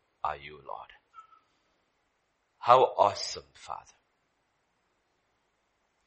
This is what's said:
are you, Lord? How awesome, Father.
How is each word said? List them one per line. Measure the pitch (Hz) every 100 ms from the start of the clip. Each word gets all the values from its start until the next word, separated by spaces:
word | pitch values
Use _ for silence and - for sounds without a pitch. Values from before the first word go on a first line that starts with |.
| _ _
are | 76 76
you, | 71 76 -
Lord? | 50 - - _ - - - _ _ _ _ _ _ _ _ _ _ _ -
How | - 127 123 -
awesome, | 101 98 - - -
Father. | - - - - - _ _ _ _ _ _ _ _ _ _ _ _ _ _ _ _ _ _ _ _